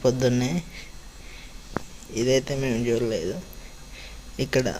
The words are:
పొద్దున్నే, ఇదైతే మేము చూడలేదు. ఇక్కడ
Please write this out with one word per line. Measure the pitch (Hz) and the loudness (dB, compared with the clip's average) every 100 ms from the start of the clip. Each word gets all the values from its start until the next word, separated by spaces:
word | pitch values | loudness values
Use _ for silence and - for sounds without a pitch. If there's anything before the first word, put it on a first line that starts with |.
| 131 | 4
పొద్దున్నే, | 127 131 123 127 170 - - - - - - - - - - - - - - - 110 | 6 4 4 2 0 -4 -10 -12 -12 -14 -14 -14 -14 -14 -14 -8 -8 -8 -14 -6 0
ఇదైతే | 127 131 135 139 | 6 6 4 0
మేము | 131 117 120 | 2 2 4
చూడలేదు. | 117 117 101 87 170 - - - - - - - - - - 131 | 4 2 0 0 -4 -6 -12 -14 -14 -14 -14 -14 -14 -10 -4 2
ఇక్కడ | 135 123 | 2 2